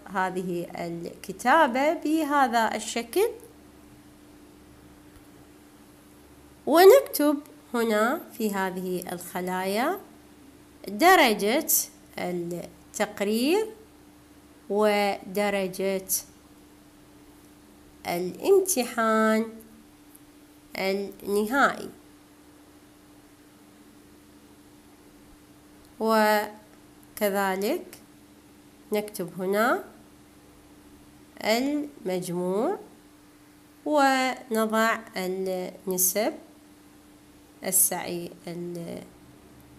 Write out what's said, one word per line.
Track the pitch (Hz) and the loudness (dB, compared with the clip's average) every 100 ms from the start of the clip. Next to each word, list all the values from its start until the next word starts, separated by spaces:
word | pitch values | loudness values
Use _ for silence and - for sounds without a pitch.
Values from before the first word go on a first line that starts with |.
| - | -8
هذه | 190 185 185 185 175 175 - | -4 -2 -4 -4 -6 -6 -8
الكتابة | 170 170 170 - - 185 240 320 285 254 294 | -8 -8 -10 -12 -14 -4 2 4 4 2 0
بهذا | 330 302 320 285 285 254 233 220 | 0 0 0 0 2 2 2 0
الشكل، | 214 - 233 233 359 480 - - - - - - - - - - - - - - - - - - - - - - - - - - - - - - - - - - | -2 -6 -6 -4 0 0 -2 -16 -20 -20 -20 -20 -20 -20 -20 -20 -20 -20 -20 -20 -20 -20 -20 -20 -20 -20 -20 -20 -20 -20 -20 -20 -20 -20 -20 -20 -20 -20 -10 4
ونكتب | 311 381 539 - - 294 294 - - - | 10 12 10 8 2 2 2 -4 -20 -6
هنا | 233 226 208 226 311 - - | -2 0 2 2 0 -6 -6
في | 214 | -4
هذه | 196 190 185 185 180 - | -2 -4 -4 -6 -6 -8
الخلايا | 175 - 180 180 185 190 208 285 392 - - - - - - - - - | -10 -10 -8 -4 -4 -2 -2 -2 -4 -10 -20 -20 -20 -20 -20 -20 -18 -12
درجة | 208 339 359 254 202 202 285 311 - - - - - | 4 6 8 6 2 0 0 0 -2 -2 -12 -18 -8
التقرير | 180 180 170 170 - - - - 208 - 202 220 269 403 440 - - - - - - - - - - | -6 -6 -6 -8 -10 -18 -14 -6 -6 -2 -2 0 2 2 0 -8 -20 -20 -20 -20 -20 -20 -20 -20 -4
ودرجة | 202 214 208 202 - - 190 202 196 190 185 190 190 190 - - - - - - - - - - - - - - - - - - - - | 2 2 2 0 -2 -6 -2 -2 0 -4 -2 -2 -2 -4 -6 -6 -20 -20 -20 -20 -20 -20 -20 -20 -20 -20 -20 -20 -20 -20 -20 -20 -14 -6
الامتحان | 175 180 - 330 392 370 262 226 - 226 220 220 220 226 226 - - - - - - - - - - - - | -6 -6 -4 2 4 4 -2 -2 -2 2 4 4 2 -2 -8 -20 -20 -20 -20 -20 -20 -20 -20 -20 -20 -14 -6
النهائي. | 190 196 196 - - 202 214 277 214 - - - - - - - - - - - - - - - - - - - - - - - - - - - - - - - - - - - - - - - - - - - | -4 -4 -6 -10 -4 -2 0 2 2 0 -10 -16 -20 -20 -20 -20 -20 -20 -20 -20 -20 -20 -20 -20 -20 -20 -20 -20 -20 -20 -20 -20 -20 -20 -20 -20 -20 -20 -20 -20 -20 -20 -20 -20 -20 -20 -20 -20 -20 -20 -20 -6
وكذلك | 220 220 214 214 214 - - - - - - - 208 196 196 190 208 349 - - - - - - - - - - - | 2 4 4 2 -2 -10 -20 -20 -20 -20 -20 -4 -2 0 -2 -2 -2 -4 -8 -20 -20 -20 -20 -20 -20 -20 -20 -20 -6
نكتب | 208 208 - 170 175 | -4 -4 -8 -10 -6
هنا | 185 202 240 370 - - - - - - - - - - - - - - - - | -2 2 2 0 -4 -20 -20 -20 -20 -20 -20 -20 -20 -20 -20 -20 -20 -20 -20 -6
المجموع | 208 233 269 294 294 - 185 185 180 175 180 196 294 427 - - - - - - - - - - 294 | -2 0 0 -2 -6 -8 -6 -4 -4 -4 -2 0 -2 -4 -10 -20 -20 -20 -20 -20 -20 -20 -20 -12 0
ونضع | 302 269 262 262 247 - 220 220 220 226 226 - 190 | 2 4 2 0 -4 -4 -2 0 2 0 0 -6 -8
النسب. | 185 190 190 185 180 - - 180 - 202 262 - - - - - - - - - - - - - | -6 -4 -4 -4 -8 -10 -6 -2 0 0 -2 -4 -16 -20 -20 -20 -20 -20 -20 -20 -20 -20 -20 -12
السعي | 190 185 - 180 180 175 175 - 175 | -2 0 0 -2 -6 -8 -10 -14 -14
ال-، | 170 175 175 165 - - - - - - - - | -10 -10 -10 -10 -12 -16 -20 -20 -20 -20 -20 -20